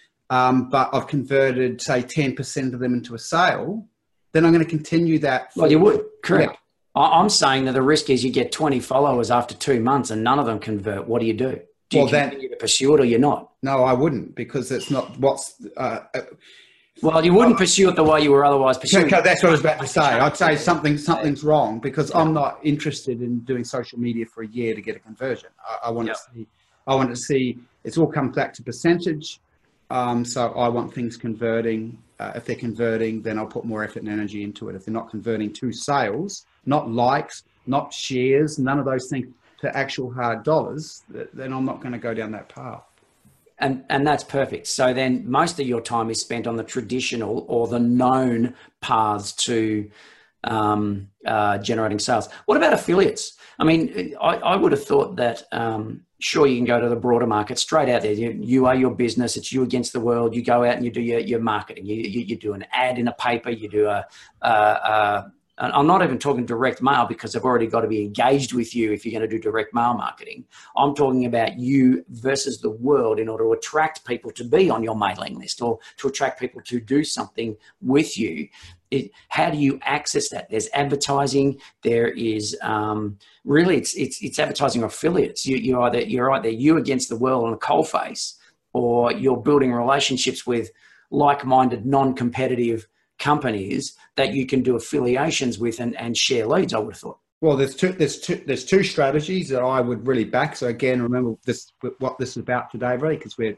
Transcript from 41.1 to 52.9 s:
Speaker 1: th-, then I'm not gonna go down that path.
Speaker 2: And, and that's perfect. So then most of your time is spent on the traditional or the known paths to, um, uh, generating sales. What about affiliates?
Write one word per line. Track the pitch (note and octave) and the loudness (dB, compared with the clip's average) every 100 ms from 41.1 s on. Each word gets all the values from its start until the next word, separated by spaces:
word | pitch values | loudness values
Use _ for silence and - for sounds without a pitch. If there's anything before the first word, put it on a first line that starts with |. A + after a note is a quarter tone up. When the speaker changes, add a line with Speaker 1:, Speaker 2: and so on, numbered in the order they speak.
Speaker 1:
th-, | - - | -14 -14
then | - C3 | -12 -10
I'm | C3 | -6
not | C3 - | -6 -6
gonna | C3 A#2+ | -10 -8
go | A#2 | -6
down | A2+ G#2+ | -6 -6
that | G#2+ - | -10 -14
path. | - C3 G#2 _ _ _ _ _ _ _ _ | -16 -14 -14 _ _ _ _ _ _ _ _
Speaker 2:
And, | C#3 C3 - | -2 -2 -2
and | C#3 D3 | 0 2
that's | C#3 | 0
perfect. | - C#3 C3+ - - | 0 -2 -2 -4 -8
So | - B2+ | 0 2
then | B2+ C3 B2+ G#2 | 2 0 0 0
most | C3+ E3+ - | 0 0 0
of | C3+ | -4
your | A#2+ | -4
time | - A#2+ A2+ | -2 -4 -2
is | A2 | -4
spent | - A#2 A2+ | -6 -6 -4
on | |
the | A#2 | -6
traditional | A2 B2+ G#2 B2 B2+ A#2+ G#2 A#2+ - | -6 -8 -4 -4 -4 -4 -4 -6 -2
or | A#2+ A#2 | -2 0
the | A#2+ | 2
known | A#2+ B2 B2+ C3 B2+ A#2 A#2+ - - _ | 2 4 4 4 2 2 0 -4 -20 _
paths | - A2+ G#2+ G#2 G2+ - - | -2 2 2 0 -6 -6 -2
to, | A#2 A2 G#2+ G#2 - - - _ _ | 0 0 -2 -6 -14 -20 -20 _ _
um, | - A2 G#2+ G#2+ G#2 G2+ G2 _ A2 | -4 0 2 2 0 -4 -8 _ -2
uh, | A2 G#2 G2+ | 0 0 0
generating | G2+ A2+ A2 G#2 | -2 -2 0 -2
sales. | - A#2 - - - | 0 -2 -2 -10 0
What | E4+ | 2
about | E4 | 4
affiliates? | A3+ - | 2 2